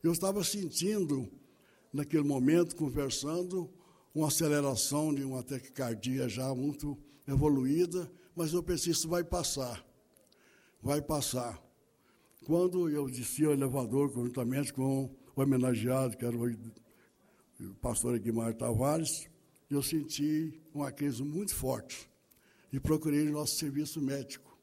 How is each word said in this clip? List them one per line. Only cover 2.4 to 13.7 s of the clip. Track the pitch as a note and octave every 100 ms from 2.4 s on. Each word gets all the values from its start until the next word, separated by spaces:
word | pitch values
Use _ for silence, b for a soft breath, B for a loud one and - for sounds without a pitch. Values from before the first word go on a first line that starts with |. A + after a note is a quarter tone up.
| B2+ E3 E3+ -
conversando, | D3+ B2+ C#3 - C#3+ E3 F3+ F#3 E3+ - B B B
uma | D3+ D3+
aceleração | - D#3+ D3 C#3 B2 - C#3+ D#3
de | C#3+
uma | C3+ C3
taquicardia | B2 C#3 C3+ - B2+ A2+ A2+ C3 B2+
já | G#2 C3
muito | B2+ C#3 D3 D3 C#3 B B -
evoluída, | C3+ D3+ C#3 C3 D3+ F3 F3+ F3 B B -
mas | E3
eu | F3
pensei, | D#3 E3+ E3+
"Isso | D#3+ E3
vai | F3
passar, | E3+ F3+ E3 - B2+ A2 - _ _ _ _ b b b b b
vai | B2+ D3
passar." | D3 D3+ C3 B2+ A#2+ A2 - _ _ _ b b b b
Quando | - E3 F3+ F3+ E3+
eu | D3 C#3
desci | A#2+ A#2+ - D3+
ao |
elevador, | C#3 C3+